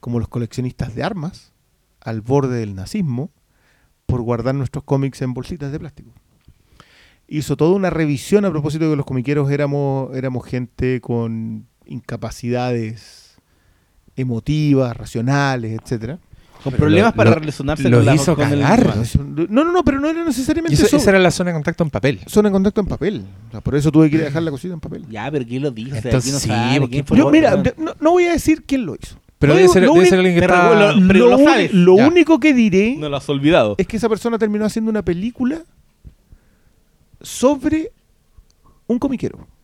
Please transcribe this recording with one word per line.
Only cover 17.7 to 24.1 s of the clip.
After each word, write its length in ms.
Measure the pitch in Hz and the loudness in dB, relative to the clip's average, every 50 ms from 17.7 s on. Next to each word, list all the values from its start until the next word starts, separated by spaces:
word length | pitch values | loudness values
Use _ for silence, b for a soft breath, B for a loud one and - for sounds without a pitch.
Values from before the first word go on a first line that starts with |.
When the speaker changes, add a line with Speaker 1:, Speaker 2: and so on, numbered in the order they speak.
| 151 - 135 127 | -4 -2 2 4
Speaker 3:
los 100 | 120 120 | 4 4
Speaker 2:
con 80 | 113 | 6
la, 80 | 110 143 | 4 4
Speaker 3:
hizo 180 | 156 - 185 160 | 2 2 0 0
Speaker 2:
con 140 | 147 147 143 143 | 0 0 0 0
el 80 | 143 | 0
Speaker 3:
cagar. 180 | 139 139 196 247 | 2 4 4 4
Speaker 2:
lenguaje. 380 | - - 107 104 120 117 - - 139 143 139 143 165 190 | 4 2 2 -2 -4 -2 -2 -4 -4 -4 -6 -6 -6 0
Speaker 1:
No, 160 | 208 247 311 | 0 0 2
no, 80 | 339 349 | 2 0
no, 120 | 370 - | 0 0
pero 160 | - 277 277 | 0 -2 0
no 80 | 277 311 | -2 -4
era 160 | 320 330 339 | -4 -4 -4
necesariamente 480 | 339 254 233 262 240 311 330 330 339 - | -4 -4 -4 -2 -4 -4 -2 -2 -2 0
Speaker 3:
Y 20 | |
eso, 120 | 147 277 | 2 2
Speaker 1:
eso. 100 | - - | 4 2
Speaker 3:
esa 140 | 285 254 208 | 2 2 4
era 80 | 190 190 | 4 4
la 100 | 185 175 | 4 2
zona 200 | - - 185 180 | 2 0 -4 -4
de 40 | 170 | -4
contacto 300 | 160 143 - 160 - 175 | -4 -4 -6 -4 -4 -4
en 60 | 151 | -4
papel. 300 | - 104 95 135 135 92 - | -4 -2 -2 -2 -2 -2 -8
Speaker 1:
Zona 220 | - - 214 214 214 | -2 0 2 2 2
de 40 | 190 | 2
contacto 280 | 196 190 208 202 - | 2 0 0 -2 -2
en 60 | 202 160 | -4 -4
papel. 360 | 147 - 139 185 214 135 95 98 95 - - - | -4 -4 -4 -6 -6 -6 -10 -12 -18 -20 -20 -18
O 20 | - | -18
sea, 80 | 107 | -10
por 160 | - - 120 | -8 -4 -2
eso 160 | 147 139 156 135 | 0 0 2 4
tuve 180 | 156 160 156 | 4 4 4